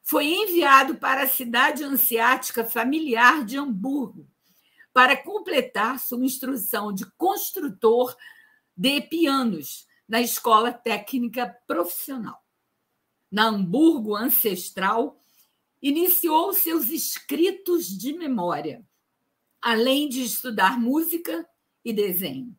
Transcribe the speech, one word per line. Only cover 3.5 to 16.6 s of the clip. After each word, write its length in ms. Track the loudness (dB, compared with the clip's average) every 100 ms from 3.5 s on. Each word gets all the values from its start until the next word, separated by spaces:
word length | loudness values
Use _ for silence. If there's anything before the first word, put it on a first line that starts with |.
| -6
Hamburgo 680 | -4 -4 -4 -4 -6 -12 -20 _ _ _ _ _ 0
para 220 | 4 4 4
completar 840 | -2 -8 -2 -2 -2 -2 -2 -2
sua 260 | -6 -2 -2
instrução 680 | -2 -6 -6 -4 -4 -4
de 120 | -8 -10
construtor 1040 | _ -2 -2 -6 -6 -8 2 4 4 2 -4 -20 -20 _ _ _ -2
de 240 | 0 0
pianos 880 | -2 0 2 4 0 -2 -8 -16 _ _ -4
na 120 | -2
Escola 540 | 0 -2 4 4 4
Técnica 760 | -2 -4 -4 -4 -4 -4 -4 -6 -8 -6
Profissional. 760 | -4 -4 -6 -10 -10 -10 -14 _ _ _ _ _ _ _ _ _
Na 160 | 2 2
Hamburgo 680 | 2 0 4 4 4 -2 -2
ancestral, 1000 | 0 0 0 -2 -8 -2 0 0 -2 -6 _ _ _ _ _ _
iniciou 720 | -2 2 2 2 2 2 2
seus 360 | -2